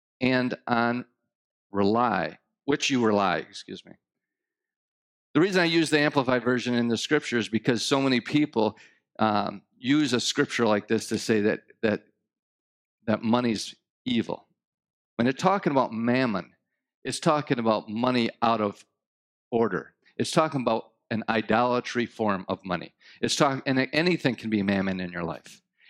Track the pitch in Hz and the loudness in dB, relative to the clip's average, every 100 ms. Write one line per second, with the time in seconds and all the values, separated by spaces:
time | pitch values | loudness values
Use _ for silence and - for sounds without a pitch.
0 | _ - 127 127 127 - - 120 117 123 | _ -4 0 0 -2 -4 -2 0 0 -2
1 | - _ _ _ _ _ _ 98 101 113 | -8 _ _ _ _ _ _ 0 2 2
2 | 120 95 80 - _ _ - 147 - 131 | 2 0 -4 -8 _ _ -4 -2 0 2
3 | 110 104 95 80 - - - 98 - - | 2 2 2 -2 -6 -14 -16 -16 -18 -20
4 | _ _ _ _ _ _ _ _ _ _ | _ _ _ _ _ _ _ _ _ _
5 | _ _ _ 143 190 185 170 170 151 151 | _ _ _ 0 2 2 2 2 2 2
6 | 151 143 123 123 117 123 120 120 120 113 | 2 2 0 0 0 -2 0 0 0 0
7 | - 151 - 123 101 110 - 113 - 139 | 0 0 0 -2 0 -2 0 -2 0 0
8 | 135 123 - 147 147 113 107 - - _ | 2 0 0 0 0 0 0 -2 -18 _
9 | _ - 110 104 101 95 _ _ 127 147 | _ -2 0 0 -4 -8 _ _ 0 2
10 | 143 123 - - 139 - 113 104 - 113 | 2 0 -2 -2 -2 0 2 2 0 -2
11 | - 113 - 110 104 - _ _ 113 101 | -2 -4 0 2 2 -2 _ _ -2 -2
12 | _ _ _ _ _ _ _ _ _ _ | _ _ _ _ _ _ _ _ _ _
13 | - 107 110 120 123 101 - - _ _ | -4 -2 0 0 0 -2 -6 -14 _ _
14 | 131 123 - - _ _ _ _ _ _ | -4 -2 -2 -8 _ _ _ _ _ _
15 | _ - 120 131 185 196 180 135 110 110 | _ -2 -2 2 2 2 2 0 0 -2
16 | 117 127 127 98 - _ _ _ _ _ | 0 0 0 -2 -8 _ _ _ _ _
17 | 131 131 170 151 139 127 113 107 - 107 | -10 -2 0 0 0 0 2 0 -2 -2
18 | 123 127 113 - 113 113 104 - - _ | 0 0 0 0 0 2 -2 -4 -18 _
19 | _ _ _ _ - 117 113 92 - _ | _ _ _ _ -4 0 0 -2 -8 _
20 | _ - - 170 156 147 120 113 - _ | _ -6 0 2 2 0 -2 -2 -6 _
21 | - 113 110 113 107 110 123 123 - 123 | -8 -6 -2 -2 2 2 2 0 -4 -4
22 | 113 - 110 95 - 92 95 85 - _ | -4 -2 -2 -2 -4 -6 -4 -6 -8 _
23 | - - 120 - 147 135 139 131 131 151 | -20 -6 -2 2 2 2 -2 -2 0 0
24 | 175 170 139 110 110 107 98 98 95 92 | 0 0 0 -2 -2 0 2 0 0 -4
25 | 90 87 82 - - - _ _ | -6 -6 -8 -8 -14 -20 _ _